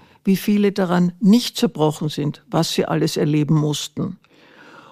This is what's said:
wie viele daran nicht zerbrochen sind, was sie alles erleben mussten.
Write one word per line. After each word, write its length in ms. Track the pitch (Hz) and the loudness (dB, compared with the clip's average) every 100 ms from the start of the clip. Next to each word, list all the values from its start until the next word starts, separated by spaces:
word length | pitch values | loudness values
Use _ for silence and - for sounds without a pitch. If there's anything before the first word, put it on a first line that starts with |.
| _ _ | _ _
wie 140 | - 185 | -2 0
viele 360 | - 208 202 | 0 0 0
daran 400 | 196 180 175 175 - | 0 0 0 0 2
nicht 360 | 190 240 - - | 4 4 2 -2
zerbrochen 520 | - - 151 151 156 | -2 0 -2 0 -6
sind, 360 | - 147 - - | -4 -6 -8 -4
was 240 | 156 165 | -2 -2
sie 120 | - | -2
alles 320 | - 156 156 - | -2 0 -2 0
erleben 380 | 160 151 147 | 0 0 2
mussten. 640 | 156 151 143 - - - - _ _ - - - - - | 0 0 -4 -8 -8 -8 -10 _ _ -20 -20 -20 -20 -20